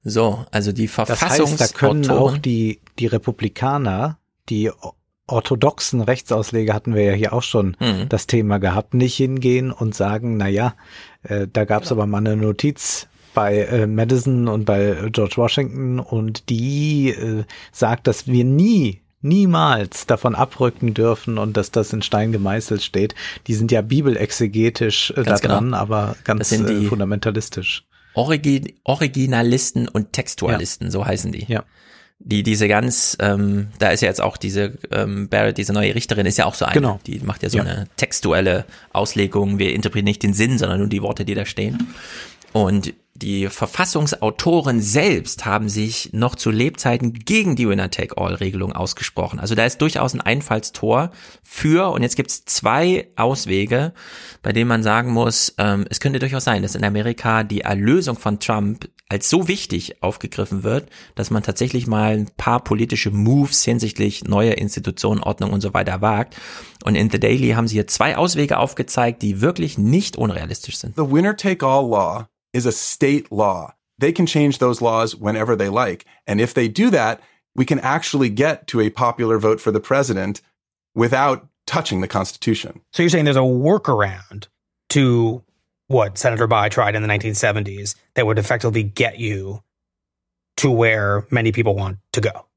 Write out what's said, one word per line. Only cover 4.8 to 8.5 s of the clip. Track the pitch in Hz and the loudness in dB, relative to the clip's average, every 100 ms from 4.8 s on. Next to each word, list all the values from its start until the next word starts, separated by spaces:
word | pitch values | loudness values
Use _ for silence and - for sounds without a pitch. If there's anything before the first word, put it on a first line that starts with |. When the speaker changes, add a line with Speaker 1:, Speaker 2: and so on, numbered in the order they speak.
| - _ _ _ - | -18 _ _ _ -4
Speaker 2:
orthodoxen | 120 - 123 143 - - 123 | -2 0 2 2 2 -2 0
Rechtsausleger | 110 127 - 110 107 117 107 | 0 0 0 -2 0 0 0
hatten | 104 - | 0 0
wir | 107 | 2
ja | 101 | 4
hier | 101 107 | 2 0
auch | 120 | -2
schon | - 117 95 87 | 0 0 0 0
Speaker 1:
Mhm. | 120 95 101 | -2 0 -2
Speaker 2:
das | 110 - | -2 0
Thema | 117 107 | 0 2